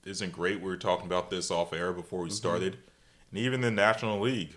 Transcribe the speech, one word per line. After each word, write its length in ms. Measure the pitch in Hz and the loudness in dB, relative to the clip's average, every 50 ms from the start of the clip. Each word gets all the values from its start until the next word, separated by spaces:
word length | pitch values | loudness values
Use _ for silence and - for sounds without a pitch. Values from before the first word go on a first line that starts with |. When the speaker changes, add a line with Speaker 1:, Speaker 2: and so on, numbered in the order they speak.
| _ | _
Speaker 1:
isn't 260 | 95 98 92 101 90 | -10 -6 -6 -6 -6
great. 280 | 82 82 87 90 101 95 | -4 -2 0 0 0 0
We 60 | 87 95 | -2 -4
were 80 | 92 90 | -4 -2
talking 260 | - 98 90 87 - | 0 0 0 0 0
about 220 | 87 90 90 87 - | 0 0 0 0 0
this 200 | 98 90 85 - | -4 -4 -2 0
off 220 | 92 85 85 85 - | 0 0 0 0 -2
air 180 | 82 87 90 | -2 -2 -2
before 280 | 90 87 85 - - 92 | -2 -4 -6 -6 -4 -4
we 80 | 87 82 | -4 -4
Speaker 2:
Mm-hmm. 60 | 101 | -4
Speaker 1:
started. 420 | 101 - 90 85 90 92 95 - - - - _ _ _ - _ _ - _ | -2 0 0 0 2 0 -2 -4 -4 -16 -20 _ _ _ -20 _ _ -20 _
And 80 | - 98 | -6 -2
even 220 | 117 127 127 127 | 0 0 0 2
the 100 | 123 120 | 2 2
National 480 | 110 104 101 110 110 - - 110 107 101 | 4 6 6 6 6 4 0 -2 0 2
League 340 | 101 123 131 113 85 76 - | 2 0 0 0 -4 -6 -10